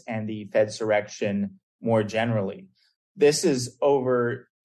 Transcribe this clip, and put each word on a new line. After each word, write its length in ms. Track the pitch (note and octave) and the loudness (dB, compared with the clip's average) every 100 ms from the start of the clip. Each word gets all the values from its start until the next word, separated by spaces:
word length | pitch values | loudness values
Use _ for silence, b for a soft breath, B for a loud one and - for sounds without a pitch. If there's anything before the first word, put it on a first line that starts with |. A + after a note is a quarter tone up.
| - | -8
and 220 | A2+ G#2+ | -8 -6
the 160 | G#2+ G#2 | -10 -2
Fedsurrection 1000 | A2 G#2+ A2 A2 G#2 G#2 - G#2+ G2+ G2 - _ _ | 0 0 -2 0 0 -2 -6 -4 -2 -4 -8 _ _
more 220 | A2+ A2+ | 0 0
generally. 640 | G#2+ A2 A#2+ A2 F#2+ - - _ _ _ _ - | 0 -2 0 -2 -2 -8 -18 _ _ _ _ 2
This 280 | D3 D3+ | 4 4
is 320 | F3 B2+ B2 - | 2 0 -2 -2
over 680 | C#3+ C#3 B2+ B2 A#2+ - - _ | 2 2 2 0 0 -4 -12 _